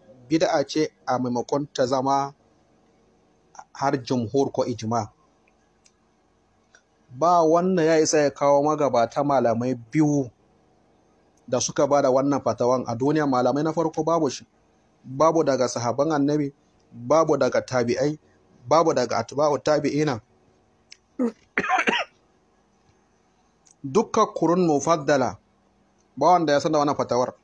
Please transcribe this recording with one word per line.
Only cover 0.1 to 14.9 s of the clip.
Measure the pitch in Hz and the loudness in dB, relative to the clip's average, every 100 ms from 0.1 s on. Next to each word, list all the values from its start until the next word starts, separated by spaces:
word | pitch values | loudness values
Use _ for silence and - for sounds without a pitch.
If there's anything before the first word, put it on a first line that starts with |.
| - 123 | -20 -4
bid'a | 160 180 160 139 | 0 0 0 -2
ce | 156 151 - - | -2 -4 -6 -6
a | 123 | -4
maimakon | 127 120 - 143 147 | -2 -4 -4 -4 -4
ta | - 123 | -4 -2
zama | 135 135 139 139 - _ _ _ _ _ _ _ _ _ _ _ - - | 0 0 -2 -2 -10 _ _ _ _ _ _ _ _ _ _ _ -20 -20
har | - 135 143 | -6 -4 -4
jumhur | 120 127 110 139 135 | -4 -4 -2 -2 -2
ko | - 131 | -2 -4
ijma. | 117 110 113 110 - _ _ _ _ _ _ _ _ _ _ _ _ _ _ _ _ _ _ _ | -6 -4 -4 -6 -12 _ _ _ _ _ _ _ _ _ _ _ _ _ _ _ _ _ _ _
Ba | 123 160 175 | -2 2 4
wanda | 160 170 180 185 | 4 4 2 2
ya | 156 160 | 4 4
isa | 156 156 | 2 2
ya | 143 | 0
kawo | - 143 143 | 0 2 4
magabata | 147 151 139 120 117 - | 2 0 0 2 0 0
malamai | 143 135 120 113 127 123 117 | 0 2 2 0 -2 -6 -4
biyu | 156 151 147 127 - _ _ _ _ _ _ _ _ _ _ - | 0 2 0 -4 -10 _ _ _ _ _ _ _ _ _ _ -6
da | 123 | -4
suka | - - 143 | -4 -2 2
ba | 143 | 2
da | 139 | 2
wannan | 131 139 139 | 2 2 0
fatawan | 127 110 120 127 - | -2 0 0 0 -2
a | 117 | -4
duniya. | 135 156 143 | -2 0 0
Malamai | 123 123 139 | 0 0 0
na | 156 | -2
farko | 156 160 165 | -2 -4 -4
babu | 156 165 143 | -2 0 -2
shi. | - - _ _ _ _ | -4 -14 _ _ _ _